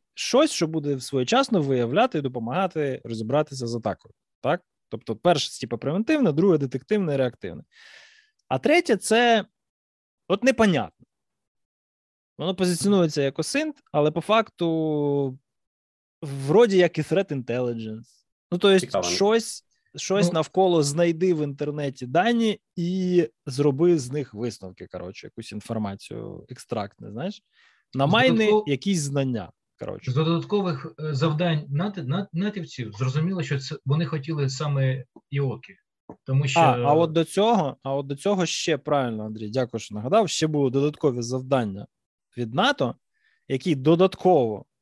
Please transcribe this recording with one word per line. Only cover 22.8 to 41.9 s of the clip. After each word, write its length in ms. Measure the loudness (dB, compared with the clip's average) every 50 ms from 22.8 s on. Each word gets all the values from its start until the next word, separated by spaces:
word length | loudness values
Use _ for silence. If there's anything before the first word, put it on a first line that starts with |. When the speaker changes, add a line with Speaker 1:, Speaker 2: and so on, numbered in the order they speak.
| -4 -2 -2 -2 0 2 2 2 2 2 -2 _ _
Speaker 1:
зроби 540 | -8 -2 0 2 2 2 4 4 4 4 2
з 120 | 0 -4
них 220 | -6 -8 -8 -8 -8
висновки, 540 | -8 -6 -6 -8 -8 -14 -18 -16 -16 -16 -14
коротше, 400 | -12 -12 -12 -12 -14 -14 -18 -16
якусь 240 | -16 -16 -14 -12
інформацію 960 | -12 -12 -10 -6 -6 -4 -4 -6 -6 -10 -12 -14 -12 -12 -12 -12 -14 -16 -16 -18
екстрактне, 640 | -18 -20 -12 -8 -6 -6 -6 -8 -10 -16 -18 -14
знаєш? 320 | -12 -10 -8 -10 -10 -12 _ _ _ _ _ _ _ _ _ _ -2
Намайни 520 | 0 2 4 4 6 6 6 4 4 4 4
Speaker 3:
Додатково- 120 | 4 4 2 0
Speaker 1:
якісь 300 | -2 -2 0 0 0 0
знання, 520 | 0 -2 -2 -2 0 0 -2 -4 -6 -8 -14 _ _ _ _ _
коротше. 320 | -12 -10 -10 -8 -6 -2
Speaker 3:
З 20 | 0
додаткових, 800 | 0 2 2 0 0 -2 -2 -2 -2 0 -2 -4 -4 -8 -12 -12 -10
е, 140 | -6 -6 -2
завдань 520 | 0 0 0 0 0 0 0 0 0 -2 -4
нати-, 320 | -4 -4 -2 -4 -4 -6
НАТ-, 260 | -6 -4 -4 -4 -4 -4 -4
натівців 600 | -4 -4 -4 -4 -6 -10 -10 -10 -10 -10 -10 -6
зрозуміло, 500 | -4 -4 -2 -2 0 -2 -2 -2 -4 -4
що 160 | -4 -4 -6
це, 160 | -6 -8 -10 -8 -4
вони 200 | -2 0 0 0
хотіли 440 | -2 -4 -6 -6 -6 -4 -2 -2 -2
саме 560 | -4 -4 -4 -2 0 0 0 0 0 -2 -6 -12 _ -20 -16 _
іоки. 460 | -4 -2 -2 -2 -4 -6 -10 -18 -20 _ _ _ _ _ _ -20 -20 -16 _
Тому 240 | 0 0 2 2 2
що 120 | 4 4
Speaker 1:
А, 180 | 4 4 4 4
а 120 | 2 4 4
от 180 | 4 4 2
до 120 | 2 0 0
цього, 540 | 0 0 2 2 4 4 2 2 -2 -4 -8 -6
а 120 | -4 -4
от 120 | -4 -4 -4
до 80 | -8
цього 300 | -4 -2 0 0 2 0
ще 320 | -2 -2 -4 -2 -2 -2 -2
правильно, 480 | 0 0 0 0 0 0 -2 -4 -6
Андрій, 240 | -8 -8 -8 -8 -4
дякую, 320 | -2 -2 -2 -2 -4 -8
що 140 | -8 -8 -10
нагадав, 340 | -8 -4 0 2 2 2 2
ще 180 | 0 -2 -2 0
були 220 | 0 0 0 2
додаткові 520 | 2 2 0 0 0 0 0 0 0 0
завдання 640 | -4 -4 -6 -6 -2 0 0 0 0 -2 -4 -8 -12 -16